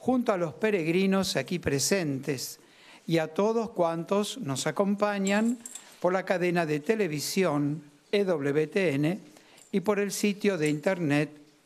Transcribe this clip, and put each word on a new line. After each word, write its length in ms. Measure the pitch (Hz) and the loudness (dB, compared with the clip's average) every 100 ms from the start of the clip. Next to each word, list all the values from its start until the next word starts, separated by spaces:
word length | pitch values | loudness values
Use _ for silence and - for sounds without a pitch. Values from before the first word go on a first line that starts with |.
junto 300 | - 254 240 | 2 0 2
a 60 | 196 | 0
los 160 | 170 | 0
peregrinos 800 | 139 220 202 160 170 190 190 185 - | -2 0 0 2 2 4 2 2 -2
aquí 220 | 143 175 | -2 -4
presentes 1000 | - 139 131 196 160 135 139 131 - - - - - - - | -2 -2 0 0 0 -4 -4 -6 -6 -14 -20 -20 -20 -18 -2
y 120 | 160 | 0
a 160 | 160 | 0
todos 340 | 160 202 226 220 | 0 0 0 -2
cuantos 680 | 208 170 170 165 196 208 - | 0 0 0 0 0 -2 -6
nos 280 | 170 - 156 | -6 -2 -2
acompañan 920 | 143 196 202 208 202 196 202 226 240 - - - - | 0 0 2 0 0 2 2 2 -2 -8 -18 -20 -4
por 140 | 180 | 0
la 100 | 185 | 0
cadena 400 | 175 185 180 175 | 0 0 2 2
de 160 | 165 151 | 0 -2
televisión 1000 | 147 220 190 147 - 196 180 147 143 156 - - _ | 0 0 0 -2 -2 0 2 2 0 -2 -10 -20 _
E 140 | 202 | 0
W 420 | 196 160 139 147 156 | 2 0 0 0 0
T 260 | 196 185 | 0 0
N 260 | 135 151 190 - - - - - | 2 0 -2 -8 -20 -20 -20 -4
y 80 | 202 | -2
por 180 | 180 202 | 0 0
el 120 | 202 | 0
sitio 460 | 190 208 202 202 185 | 0 0 2 0 2
de 140 | 151 | 0
internet 600 | 151 190 190 160 147 151 - - _ | 0 0 0 2 2 0 -6 -20 _